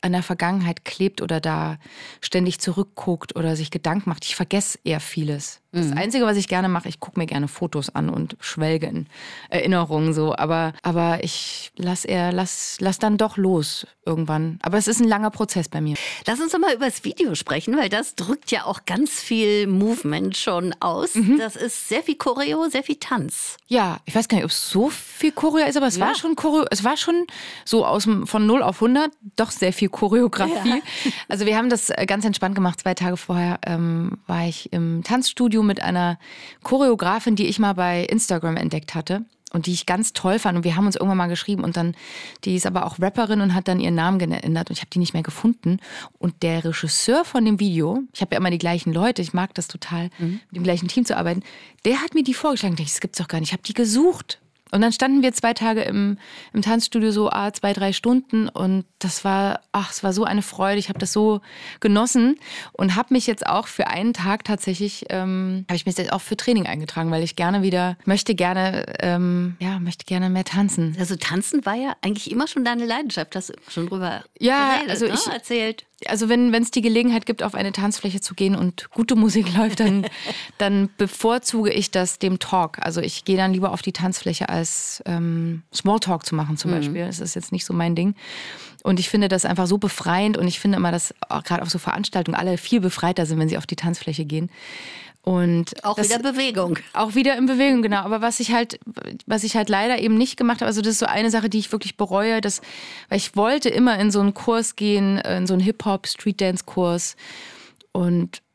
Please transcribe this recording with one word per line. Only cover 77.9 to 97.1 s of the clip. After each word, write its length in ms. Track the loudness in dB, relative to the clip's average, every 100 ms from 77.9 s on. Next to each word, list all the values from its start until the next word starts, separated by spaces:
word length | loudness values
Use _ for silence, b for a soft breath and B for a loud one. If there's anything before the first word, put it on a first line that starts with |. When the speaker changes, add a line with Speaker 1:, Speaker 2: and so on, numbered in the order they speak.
| -2 -4 -4
Speaker 1:
zu 140 | -6
gehen 220 | -2 0 2
und 340 | 0 -4 -10
gute 240 | -4 2
Musik 400 | 4 6 4 2
<laughs> 20 | 2
läuft, 220 | 2 2
dann, 260 | 2 2 0 B B
Speaker 2:
<laughs> 260 | -10 B -2
Speaker 1:
dann 300 | 0 2 2 _
bevorzuge 720 | -2 2 2 2 0 0 2
ich 220 | 0 0
das 260 | 0 0 0
dem 220 | 0 0
Talk. 380 | 0 2 0 -2
Also 200 | -4 -2
ich 240 | -4 -6
gehe 120 | 0 2
dann 160 | 4
lieber 180 | 2 0
auf 120 | -2
die 100 | -6
Tanzfläche 560 | -2 -2 -2 -4 -2 -2
als, 520 | -2 -2 -4 -6 -8 -4
ähm, 560 | -2 0 0 -2 -4 -6
Smalltalk 540 | -2 2 2 2 -2 0
zu 80 |
machen 220 | -2 -2 -2
zum 160 | 0
Speaker 2:
Mhm. 40 | 0
Speaker 1:
Beispiel. 300 | -2 -2 -4
Das 140 | -6
ist 140 | -6 -6
jetzt 160 | -6
nicht 120 | -6
so 80 | -2
mein 220 | 0 0
Ding. 220 | 2 0 -2 B B B B B B
Und 160 | 0 0
ich 100 | 2
finde 200 | 2 2
das 160 | 2
einfach 240 | 0 0 2
so 100 | 2
befreiend 580 | 0 -2 0 2 2 2
und 120 | 0
ich 100 | 0
finde 180 | 0 2
immer, 140 | 2
dass 240 | 0 -4 -6 -6
auch 160 | -6
grad 180 | -2 -2
auf 80 | 0
so 80 | -4
Veranstaltungen 580 | -2 -4 -2 -2 0 0
alle 220 | 0 -2
viel 220 | 2 2
befreiter 440 | 2 0 -2 0 0
sind, 120 | 2
wenn 100 | 0
sie 80 | 0
auf 80 | -6
die 100 | -4
Tanzfläche 480 | -2 -4 -6 -6
gehen. 260 | -4 -4 -6 B B B B B B B
Und 600 | 0 2 4 2 0 -6
Speaker 2:
Auch 100 | -4
Speaker 1:
das 140 | 0 0
Speaker 2:
wieder 100 | 2
Bewegung. 600 | 0 0 -2 0 -2 -2 -4
Speaker 1:
Auch 200 | -2 0